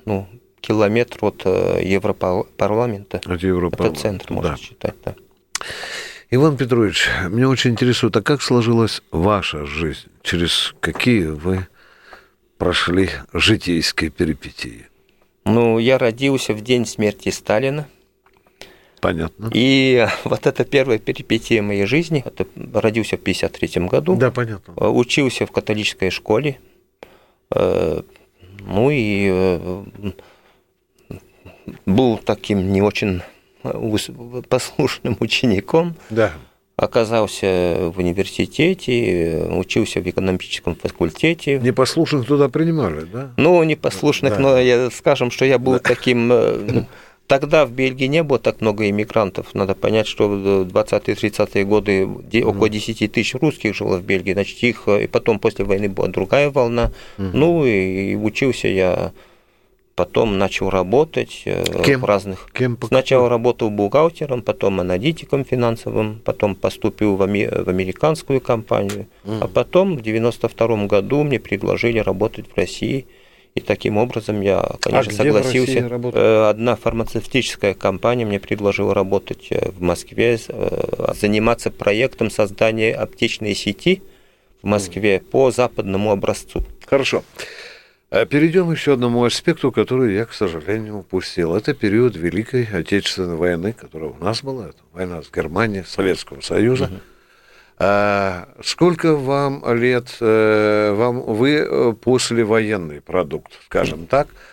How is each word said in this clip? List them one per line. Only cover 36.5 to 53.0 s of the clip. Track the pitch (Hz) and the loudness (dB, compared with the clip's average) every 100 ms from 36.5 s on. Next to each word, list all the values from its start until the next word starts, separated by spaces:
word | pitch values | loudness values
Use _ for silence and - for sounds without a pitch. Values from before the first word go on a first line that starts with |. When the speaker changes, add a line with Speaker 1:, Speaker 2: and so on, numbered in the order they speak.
| _ _ - | _ _ -4
Speaker 1:
Оказался | 104 127 110 117 104 - 101 92 90 82 87 | 0 0 2 2 0 -2 0 2 2 0 -2
в | 92 | -2
университете, | 87 90 95 - 95 - 160 190 - 120 107 87 82 80 82 | -2 0 -2 -2 -4 2 0 0 0 0 2 0 0 -2 -2
учился | 85 92 - 104 90 | -2 -2 -2 -2 -2
в | 90 | -4
экономическом | 87 95 92 - - - | -2 0 -2 -4 -8 -6
факультете. | 82 90 - 85 - 160 165 - 139 | -6 -6 -2 -4 -2 -6 -4 -2 0
Speaker 2:
Непослушных | 123 127 127 - 165 147 120 | 0 2 0 2 0 0 0
туда | 143 139 | 2 2
принимали, | 151 165 160 110 76 | 2 0 0 0 -2
да? | 80 110 135 123 | -8 -10 -10 2
Speaker 1:
Ну, | 147 175 | 4 6
непослушных, | 160 151 147 - 147 139 139 104 | 4 0 -2 0 0 2 0 2
Speaker 2:
Да. | |
Speaker 1:
но | 135 131 | 4 6
я, | 127 123 127 | 6 4 2
скажем, | - - 139 123 | -2 0 2 0
что | - | 0
я | 131 127 | 2 4
был | 131 | 2
Speaker 2:
Да. | 127 | 0
Speaker 1:
таким, | - 123 - 120 117 | 2 0 2 2 4
э, | 120 107 110 104 120 120 - | 4 4 0 -2 -2 -2 -12
Speaker 2:
<laughs> | - _ - | -20 _ 0
Speaker 1:
тогда | 139 147 160 135 | 2 4 2 2
в | |
Бельгии | 123 131 131 131 | 2 0 0 0
не | 151 | 2
было | 156 127 | 2 2
так | - 107 | 2 0
много | 110 104 104 | 0 0 0
иммигрантов. | 101 110 117 101 - - | 0 0 0 0 -2 -6
Надо | - 98 | -2 -2
понять, | 95 104 110 107 | 0 2 2 0
что | - 107 | 0 0
в | 101 98 98 | 2 2 2
двадцатые, | 92 101 107 104 - 107 | 2 0 0 -2 -2 -2
тридцатые | 107 - 104 101 101 | -2 -2 -2 0 2
годы | 107 101 95 95 101 | 2 2 0 0 -4
де-, | - 117 | -2 0
Speaker 2:
Мгм. | 113 101 | 2 2
Speaker 1:
около | 107 | 0
десяти | 107 104 110 | 0 -6 -4